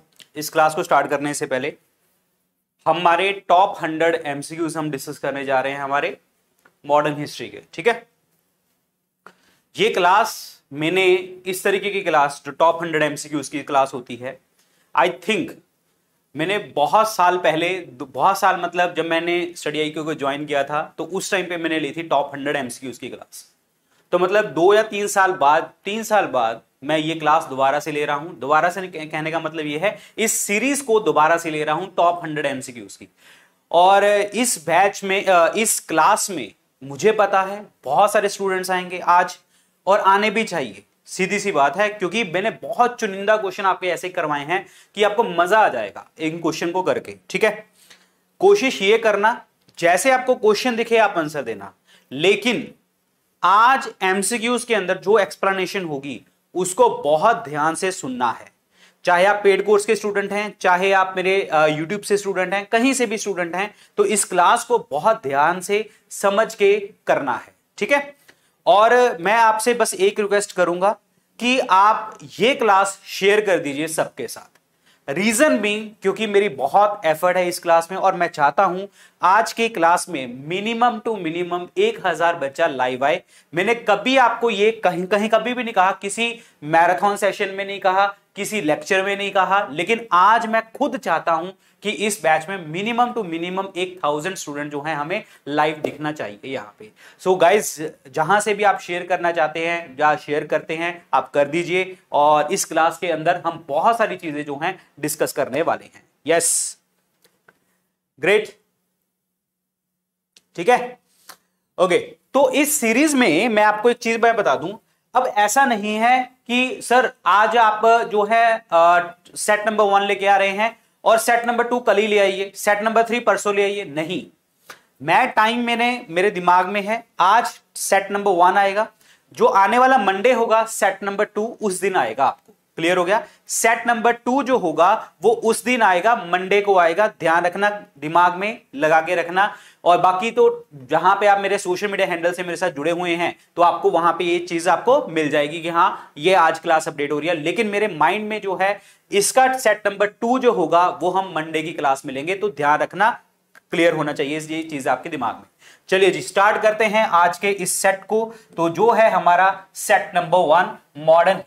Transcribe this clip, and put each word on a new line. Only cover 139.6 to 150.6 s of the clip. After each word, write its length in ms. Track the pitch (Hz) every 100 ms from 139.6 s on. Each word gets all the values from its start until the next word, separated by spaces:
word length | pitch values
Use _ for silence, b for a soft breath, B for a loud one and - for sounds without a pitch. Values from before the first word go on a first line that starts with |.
| B B
और 160 | 165 175
बाकी 300 | 185 208 226
तो 360 | 226 233 233 - 147
जहां 320 | 127 156 180 196
पे 100 | 208
आप 140 | 202
मेरे 180 | 196 196
social 300 | 180 180 208
media 200 | 196 185
handle 240 | 170 170
से 100 | 180
मेरे 140 | 175 165
साथ 140 | 180
जुड़े 200 | 170 160
हुए 240 | 170 180
हैं 200 | 170 170 - b -
तो 60 |
आपको 280 | 170 170 196
वहां 220 | 170 170
पे 120 | 165
ये 140 | 175 175
चीज 280 | 170 170 170
आपको 380 | 170 233 285 -
मिल 200 | 165 151
जाएगी 300 | 151 147 170
कि 60 | 165
हाँ 440 | 170 190 - - -
ये 160 | 160
आज 240 | 185 165 160
class 300 | 170 160 165
update 240 | 156 143
हो 60 | 147
रही 100 | 156
है, 60 | 170
लेकिन 300 | 151 180 214
मेरे 220 | 202 208
mind 380 | 160 156 208 214
में 120 | 214
जो 160 | 196 180
है 240 | 190 196 b b -
इसका 420 | 196 196 254 262
set 320 | 262 220 208 202
number 200 | 196 208
two 280 | - 233 254
जो 140 | 247
होगा 340 | 190